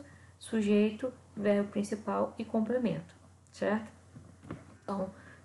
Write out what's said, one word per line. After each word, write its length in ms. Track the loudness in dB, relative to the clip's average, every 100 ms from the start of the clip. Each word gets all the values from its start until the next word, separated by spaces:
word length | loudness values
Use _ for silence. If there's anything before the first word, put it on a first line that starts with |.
| -4 -20 -20 -20
sujeito, 720 | -2 2 4 6 4 2 -6 -6 -14 -2
verbo 360 | 2 4 2
principal 640 | -2 -2 -4 -2 0 0 -4
e 60 | -2
complemento, 680 | 0 2 2 0 -2 -6 -16 -20 -20 -16
certo? 400 | -4 0 0 -2 -16 -20 -20 -20 -18 -12 -12 -14 -16
Então, 280 | -8 -4 -4 -8 -20 -20